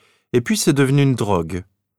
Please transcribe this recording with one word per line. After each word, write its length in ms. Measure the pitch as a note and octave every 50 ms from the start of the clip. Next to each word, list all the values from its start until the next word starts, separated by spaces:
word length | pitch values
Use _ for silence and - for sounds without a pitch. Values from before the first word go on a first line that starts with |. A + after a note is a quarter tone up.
| _ _ _ _ _ _
et 80 | - B2
puis 160 | A#2+ - G#3+
c'est 160 | G#3 - E3+
devenu 300 | D3 C3+ C#3 C3 C#3 C#3+
une 120 | C#3+ C3+ B2+
drogue. 500 | - A#2 G2+ G2 F2 E2 D#2+ F#2 F2+ - - _ _ _ _ _